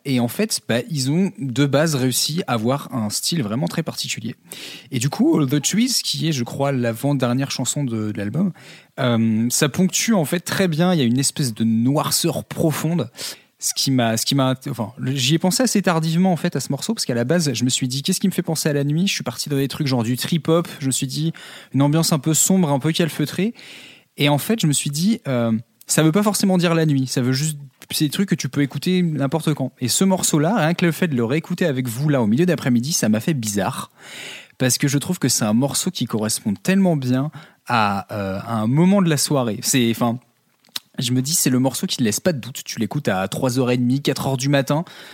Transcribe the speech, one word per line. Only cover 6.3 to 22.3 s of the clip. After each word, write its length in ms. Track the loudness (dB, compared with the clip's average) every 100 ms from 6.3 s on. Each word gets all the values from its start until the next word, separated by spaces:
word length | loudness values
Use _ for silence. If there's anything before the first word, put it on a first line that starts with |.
je 100 | -2
crois, 300 | -4 -2 0
l'avant-dernière 760 | 0 0 0 0 2 2 0 -2
chanson 340 | -4 -4 -2 -2
de, 260 | -2 -4
de 60 | -4
l'album, 340 | -4 -2 -2 -4 -14 -20 -14 -4
euh, 480 | 0 2 2 2 0
ça 200 | 0 0
ponctue 420 | 2 0 0 0
en 120 | 0 0
fait 160 | -4
très 260 | -4 0 0
bien. 260 | 2 2
Il 60 | 4
y 40 |
a 20 | 2
une 140 | 2
espèce 340 | 0 0 -2
de 100 | 0
noirceur 800 | 0 2 2 0 0 0 0 -2
profonde. 680 | -4 0 0 0 -2 -2 -4 -8 -12 -12 _ _
Ce 120 | -6
qui 180 | -2 0
m'a, 240 | 2 2 0
ce 100 | 0
qui 100 | 2
m'a, 200 | 2 0 -4
enfin, 240 | -6 -6 -6
le, 140 | -4
j'y 240 | 0 2 2
ai 20 |
pensé 240 | 2 2
assez 200 | 2 2
tardivement 500 | 2 2 2 2 2
en 60 | 2
fait 180 | -2 -4
à 60 |
ce 80 | -4
morceau 220 | -4 -4
parce 120 | -4 -2
qu'à 80 |
la 120 | -2 0
base 280 | 0 0
je 120 | 0 0
me 40 |
suis 200 | 0 -2
dit 140 | -2
qu'est-ce 180 | -2 0
qui 60 | 0
me 20 |
fait 100 | 0
penser 280 | -2 -2 0
à 40 |
la 120 | 0 0
nuit ? 200 | 0 0
Je 60 |
suis 120 | -2 -6
parti 240 | -8 -4
dans 80 | -2
des 100 | -2
trucs 180 | -2 0
genre 180 | 0
du 120 | 0 -2
trip 320 | -2 -2 2
hop, 180 | 2 0 -4
je 60 | -4
me 60 |
suis 160 | -2 -2
dit 260 | -2 -4 -4 -12 -20 -4
une 80 | 2
ambiance 320 | 4 4 2
un 60 | 2
peu 140 | 2